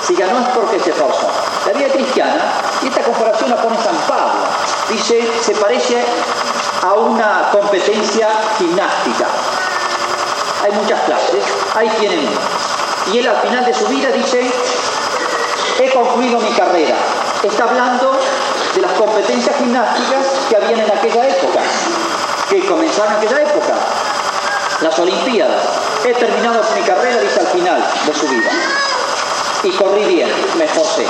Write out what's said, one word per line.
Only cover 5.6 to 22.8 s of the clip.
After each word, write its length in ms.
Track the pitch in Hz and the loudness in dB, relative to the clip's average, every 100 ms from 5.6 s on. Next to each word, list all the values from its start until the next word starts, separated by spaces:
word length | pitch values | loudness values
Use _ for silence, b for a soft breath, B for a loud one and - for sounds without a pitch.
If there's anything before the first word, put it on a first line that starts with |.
| 202 247 - 240 240 - - - - - - - | 2 2 2 2 0 -2 -2 -4 -4 -4 -4 -2
a 100 | 180 | 2
una 560 | 208 240 233 214 185 151 | 2 2 2 2 2 2
competencia 760 | 202 202 190 196 220 - 226 214 220 214 208 | 2 2 2 2 0 0 2 2 0 0 0
gimnástica. 680 | 175 180 180 - 127 117 - - - - - - - - - - - - - - 202 | 2 2 0 -2 -2 -2 -2 -2 -4 -4 -4 -4 -4 -4 -4 -4 -4 -4 -4 -2 0
Hay 60 | |
muchas 280 | 208 - - | 0 0 0
clases, 420 | - - - - - - - | 0 0 0 0 0 -2 -2
ahí 160 | 214 220 214 | 0 0 2
tienen 200 | 208 175 | 0 0
uno. 200 | 175 - - - - - - - 190 | -2 -2 -4 -4 -4 -4 -4 -4 0
Y 80 | 233 | 0
él 80 | 254 | 2
al 100 | 208 | 0
final 280 | 202 240 247 | 0 0 0
de 80 | |
su 140 | - 214 | 0 0
vida 220 | 269 262 | 0 0
dice, 400 | 240 233 247 254 247 - 247 - - - - - - - - - - | 0 0 0 0 -2 -2 -2 -2 -4 -4 -2 -2 -2 -2 -2 -2 2
"He 100 | 262 | 2
concluido 480 | 262 233 233 247 233 | 4 2 2 0 0
mi 100 | 214 | 0
carrera". 440 | 208 180 175 143 - - - - - | 0 2 2 2 0 0 -2 -4 -2
Está 220 | 202 - | 0 0
hablando 560 | 233 247 247 247 262 269 269 262 269 - - 370 | 0 2 0 2 2 2 0 -2 -2 -2 -2 0
de 60 | |
las 100 | 302 | 0
competencias 640 | - 208 214 196 247 240 277 | 2 2 2 2 0 0 0
gimnásticas 680 | 247 247 208 254 240 269 269 269 - | 2 2 2 0 0 0 0 0 2
que 60 | 214 | 2
habían 240 | 202 220 | 2 2
en 100 | 208 | 2
aquella 360 | 202 240 226 269 | 2 2 2 2
época, 320 | 269 269 - - - 339 339 339 - - - - | 2 2 0 0 -2 -2 -2 -4 -4 -4 -4 0
que 160 | 190 180 | 0 2
comenzaron 480 | 160 | 2